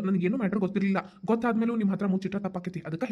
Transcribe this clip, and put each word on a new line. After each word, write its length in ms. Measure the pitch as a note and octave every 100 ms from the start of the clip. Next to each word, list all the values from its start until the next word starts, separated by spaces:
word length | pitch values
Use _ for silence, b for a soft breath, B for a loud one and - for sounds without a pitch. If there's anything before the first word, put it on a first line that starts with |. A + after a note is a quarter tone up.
| F#3+
ನನ್ಗೇನು 280 | F#3+ F3+ B3+
ಮ್ಯಾಟರ್ 240 | G3 G#3+ F#3
ಗೊತ್ತಿರ್ಲಿಲ್ಲ. 360 | G3 G3 F#3+ B B F3+
ಗೊತ್ತಾದ್ಮೇಲೂ 500 | A3+ A#3+ A3 A3+ A3+
ನಿಮ್ 160 | G3
ಹತ್ರ 160 | F#3 G3 F#3+
ಮುಚ್ಚಿಟ್ರೆ 280 | F#3+ G3+ G3
ತಪ್ಪಾಕೈತಿ, 360 | F#3 F3+ E3 D#3+
ಅದಕ್ಕ 160 | E3 B3+